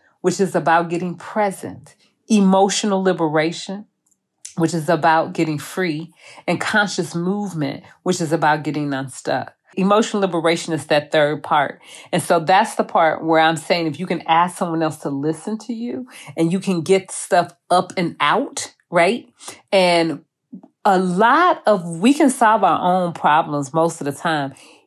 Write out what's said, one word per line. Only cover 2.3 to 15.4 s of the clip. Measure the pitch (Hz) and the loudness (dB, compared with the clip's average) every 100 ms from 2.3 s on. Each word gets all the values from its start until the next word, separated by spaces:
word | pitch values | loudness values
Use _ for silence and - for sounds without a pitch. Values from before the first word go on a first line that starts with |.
| 220 190 190 196 - 214 190 | 2 4 4 4 0 -2 0
liberation, | 190 165 160 156 160 170 - 196 - _ _ _ _ _ - - | 0 0 0 0 -2 -4 -10 -12 -14 _ _ _ _ _ -14 -2
which | 160 | -2
is | 170 151 | 0 -2
about | 160 165 160 156 | 0 2 2 0
getting | 175 160 151 | -2 -4 -4
free. | - - 185 151 165 _ - - - | -8 -6 -4 -6 -10 _ -20 -10 -6
And | 170 | -4
conscious | - 214 202 - 156 | -2 0 0 -2 -6
movement, | 170 175 202 208 165 139 - - _ | -4 -4 -4 -6 -6 -6 -8 -14 _
which | - 180 | -4 -2
is | 160 | -2
about | 160 156 156 | 0 2 0
getting | 151 147 147 | -2 -4 -4
unstuck. | 135 135 - - 135 - - _ 185 | -6 -8 -10 -4 -4 -6 -14 _ -2
Emotional | 190 208 220 208 | 2 2 2 0
liberation | 190 170 165 165 - | -2 0 0 0 -2
is | 160 - | -6 0
that | 151 151 | -2 0
third | 156 147 151 | 0 0 0
part. | - 160 139 - - - - | -2 0 0 -6 -20 -20 -6
And | 175 | -4
so | - 175 | 0 0
that's | 160 185 220 - | 4 4 4 -2
the | |
part | - 196 160 - | -2 2 2 2
where | 160 160 | 2 4
I'm | 160 160 | 4 2
saying | - 175 165 | -2 -2 -2
if | 147 | -4
you | 180 | -6
can | 170 - | -6 0
ask | 165 180 - | 2 2 -2
someone | 180 160 | -4 -2
else | 160 156 | -2 -4
to | 156 | -6
listen | 139 147 160 | -4 -4 -4